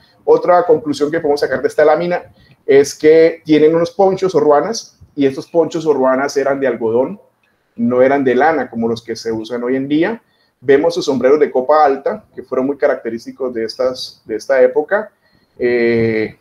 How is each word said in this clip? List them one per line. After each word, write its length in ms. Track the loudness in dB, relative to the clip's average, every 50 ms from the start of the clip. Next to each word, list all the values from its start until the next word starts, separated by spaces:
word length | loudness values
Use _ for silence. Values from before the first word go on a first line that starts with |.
| _ _ _ _ 0
Otra 400 | 2 2 2 4 2 2 4 4
conclusión 460 | 2 2 0 0 -6 -4 -4 -4 -4
que 100 | -4 -4
podemos 200 | -2 -2 -2 -2
sacar 220 | -2 -4 -4 -2
de 60 | -4 -4
esta 160 | 0 2 2
lámina 380 | 2 2 0 0 -4 -4 -6 -8 -12 _ _ _ _ _ _ 0
es 280 | 4 4 4 4 2 -2
que 440 | 0 4 4 6 6 6 4 2 -2 -2
tienen 300 | 2 2 4 4 4 2
unos 180 | 2 -2 -2
ponchos 420 | 0 0 0 0 0 0 -2 -2 0
o 60 | 0
ruanas, 600 | 2 4 2 2 0 -2 -8 -10 -12 -16 _ _ _ _ -4
y 100 | -2 -2
estos 220 | -2 -2 -4 -10 _
ponchos 380 | 0 0 0 0 -2 -4 -2
o 60 | 0
ruanas 440 | 0 2 2 0 0 0 -2 -2 -2
eran 240 | -2 -2 -2 -2 -2
de 60 | -2
algodón, 540 | -4 -4 -2 -4 -2 0 0 -2 -2 -6 -14 _ _ _ _ _ _ _ _ _ _ _
no 280 | -4 -2 0 2 4
eran 200 | 4 4 2 2
de 120 | 2 2 2
lana 340 | 2 2 2 0 -2 -4 -6
como 200 | -6 -6 -4 -4
los 140 | -4 -6
que 140 | -8 -12 -12
se 160 | -10 -8 -8
usan 300 | -8 -8 -8 -8 -8 -6 -4
hoy 120 | -4 -4
en 120 | -4 -4 -2
día, 340 | -2 -2 -2 -2 -4 -8 _ _ _ _ _ _ _ _ -2
vemos 300 | 0 0 2 2 0 -4
sus 120 | -4 -4
sombreros 340 | -4 -4 0 2 2 2 2
de 100 | 2 0
copa 340 | -2 -4 0 2 2 4 4
alta, 400 | 2 0 -2 -4 -6 -8 -8 _ _
que 120 | -20 -18 -12
fueron 220 | -8 -6 -4 -4
muy 100 | -4 -4
característicos 760 | -2 -2 -2 -2 -2 -6 -8 -10 -10 -12 -14 -12 -8 -8 -8
de 120 | -6 -6 -8
estas, 580 | -8 -6 -4 -4 -4 -4 -6 -14 -16 -18 _ _
de 120 | -10 -10
esta 260 | -8 -4 0 2 4
época. 480 | 4 4 2 0 -2 -2 -2 -4 -4 -6 _ _ _ _ _ _ _ _ _ -4
Eh, 760 | -2 -2 0 0 0 0 0 0 0 0 -2 -2 -4 -6 -8 _